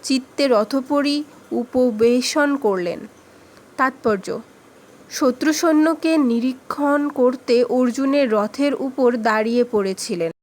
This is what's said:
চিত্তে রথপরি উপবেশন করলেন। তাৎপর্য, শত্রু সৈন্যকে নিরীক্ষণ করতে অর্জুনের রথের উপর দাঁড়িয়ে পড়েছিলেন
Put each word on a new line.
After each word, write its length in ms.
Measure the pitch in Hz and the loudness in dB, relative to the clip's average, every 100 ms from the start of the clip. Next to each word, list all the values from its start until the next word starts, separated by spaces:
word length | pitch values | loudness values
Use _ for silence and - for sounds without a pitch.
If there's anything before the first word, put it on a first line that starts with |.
চিত্তে 460 | - 262 262 - 277 | -2 -4 -4 -4 2
রথপরি 760 | 226 214 269 254 285 285 294 302 - - | 2 2 -4 -2 -2 0 -2 -6 -16 -8
উপবেশন 1040 | 226 240 254 254 214 233 247 247 311 285 285 | -6 -4 0 0 2 2 2 0 0 0 0
করলেন। 420 | 240 190 175 175 - - - - - - - - | -2 -2 -4 -8 -12 -20 -20 -20 -20 -20 -20 -2
তাৎপর্য, 640 | 262 262 233 202 - - - - - - - - - | -2 -2 -2 -2 -4 -10 -12 -20 -20 -20 -20 -20 -14
শত্রু 420 | - 269 247 302 | -2 0 2 0
সৈন্যকে 640 | 311 339 311 311 311 320 320 | 0 2 4 4 2 0 2
নিরীক্ষণ 920 | 262 233 247 254 - - 285 285 294 | 2 0 -2 -6 -10 -4 0 0 0
করতে 560 | 285 247 254 - 240 | 2 0 0 0 2
অর্জুনের 680 | 254 254 254 233 269 285 269 | 2 2 0 0 0 2 2
রথের 440 | 214 214 - 285 | 0 -2 -2 -2
উপর 420 | 277 269 262 247 240 | -2 -4 0 0 2
দাঁড়িয়ে 480 | 226 214 220 240 | 0 0 0 0
পড়েছিলেন 680 | 240 214 190 190 - 180 165 - | 0 0 -2 -4 -6 -4 -6 -6